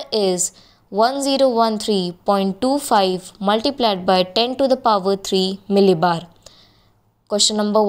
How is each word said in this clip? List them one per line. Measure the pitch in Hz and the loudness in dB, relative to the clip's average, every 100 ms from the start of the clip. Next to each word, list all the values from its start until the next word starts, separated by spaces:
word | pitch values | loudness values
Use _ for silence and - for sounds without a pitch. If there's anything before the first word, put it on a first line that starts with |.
| - 220 | -4 -2
is | 190 180 - - _ _ _ 196 | -2 -2 -4 -8 _ _ _ 0
one | 233 277 277 | 0 0 -2
zero | 269 269 226 | 2 2 2
one | 226 214 220 | 0 -2 -2
three | 202 175 175 - | -2 -2 -6 -2
point | 202 196 190 254 | 0 0 -2 -2
two | 285 - | -2 0
five | 214 190 185 - - 190 | 0 2 -2 -8 -6 -2
multiplied | 220 277 277 233 190 185 | 0 -2 -2 -2 -2 0
by | 185 185 226 | 2 2 0
ten | 240 254 | -2 0
to | 269 | 0
the | 262 247 | 0 2
power | 202 185 196 - | 0 0 -2 -2
three | 190 185 196 - 202 | 0 0 -4 -2 4
millibar. | 196 175 175 165 165 _ - - _ _ _ _ _ _ _ | 4 4 0 -2 -8 _ -20 -20 _ _ _ _ _ _ _
Question | 208 - 214 | -2 0 0
number | 208 208 | 0 2